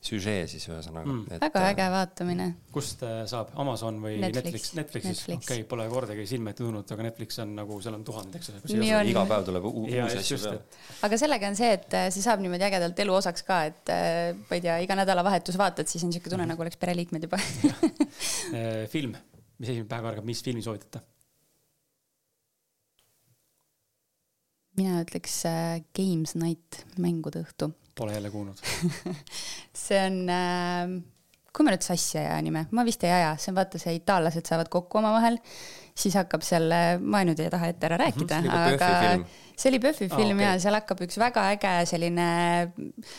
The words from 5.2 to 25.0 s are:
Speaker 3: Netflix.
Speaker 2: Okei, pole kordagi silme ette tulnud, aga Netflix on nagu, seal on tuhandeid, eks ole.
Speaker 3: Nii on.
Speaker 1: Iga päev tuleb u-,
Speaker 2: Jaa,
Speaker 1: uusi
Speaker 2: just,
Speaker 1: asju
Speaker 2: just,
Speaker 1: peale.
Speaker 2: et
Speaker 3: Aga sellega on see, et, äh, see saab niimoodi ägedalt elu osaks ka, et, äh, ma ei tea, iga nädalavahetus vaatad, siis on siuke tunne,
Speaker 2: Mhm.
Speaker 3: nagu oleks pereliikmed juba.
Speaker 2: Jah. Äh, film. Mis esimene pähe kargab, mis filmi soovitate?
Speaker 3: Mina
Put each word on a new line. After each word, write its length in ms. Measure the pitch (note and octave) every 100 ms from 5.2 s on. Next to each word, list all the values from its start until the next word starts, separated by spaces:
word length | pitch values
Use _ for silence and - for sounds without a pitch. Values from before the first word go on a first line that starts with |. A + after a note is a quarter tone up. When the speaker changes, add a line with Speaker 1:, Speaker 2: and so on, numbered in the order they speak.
Speaker 3:
Netflix. 240 | - E3+ -
Speaker 2:
Okei, 160 | A#2+
pole 220 | G#2+ A#2+ A2
kordagi 380 | B2 B2 G#2 G#2
silme 240 | B2+ A2
ette 140 | G2+
tulnud, 260 | A#2 A2 G2+
aga 140 | G#2+ A2+
Netflix 320 | A2+ A2 -
on 140 | A2
nagu, 220 | G#2 G#2 G#2+
seal 140 | G#2
on 80 | G#2+
tuhandeid, 380 | G#2+ A2 F#2+ E3+
eks 100 | -
ole. 300 | G2 D#3 G#3+
Speaker 3:
Nii 100 | A3 G#3+
on. 140 | G#3
Speaker 1:
Iga 100 | - G2
päev 180 | G#2+ F#2+
tuleb 220 | F2+ G2
u-, 160 | A#2 A2
Speaker 2:
Jaa, 220 | B2 A#2+
Speaker 1:
uusi 80 | A2+
Speaker 2:
just, 80 |
Speaker 1:
asju 100 | G2
Speaker 2:
just, 140 | C#3 G#2
Speaker 1:
peale. 100 | G#2+
Speaker 2:
et 480 | - - - - G#3
Speaker 3:
Aga 140 | A3
sellega 300 | D4 C4 G3+
on 80 | G3+
see, 100 | A#3+
et, 140 | G3 -
äh, 140 | F#3 F#3
see 140 | F#3
saab 180 | G3+ G#3+
niimoodi 240 | F#3+ F3+ G3
ägedalt 380 | F#3+ E3+ F3
elu 100 | G3+
osaks 320 | F#3+ F#3+ E3+ -
ka, 140 | F#3 D#3
et, 140 | E3+ -
äh, 380 | F3 E3+ E3 E3+
ma 240 | F3+ G#3+ F3+
ei 60 | E3+
tea, 140 | E3
iga 140 | F3+ G3
nädalavahetus 600 | F#3+ F#3 F3+ F#3+ F3 F3+
vaatad, 260 | G3 F3 D#3
siis 160 | F3
on 80 | F3
siuke 160 | E3+ -
tunne, 80 | F#3 E3
Speaker 2:
Mhm. 80 | E3
Speaker 3:
nagu 100 | E3+
oleks 160 | -
pereliikmed 400 | F3 F3 F3 D#3+
juba. 160 | D#3+ G3 - -
Speaker 2:
Jah. 160 | D4 - D4+ - D4+ - - - F#4 B2
Äh, 300 | A2+ A2 G#2+
film. 240 | D#3+ C3 G2+ - - _ _
Mis 60 | A#2+
esimene 160 | A#2+ G#2+
pähe 140 | A#2
kargab, 220 | A#2 G#2+ G#2+
mis 160 | A#2
filmi 240 | - A#2+ G#2+
soovitate? 320 | G#2 - - - _ _ _ _ _ _ _ _ _ _ _ _ _ _ _ _ _ _ _ _ _ _ _ _ _ _ _ _ _ _ _ _ _ _ _ _
Speaker 3:
Mina 280 | F#3+ F#3+ F3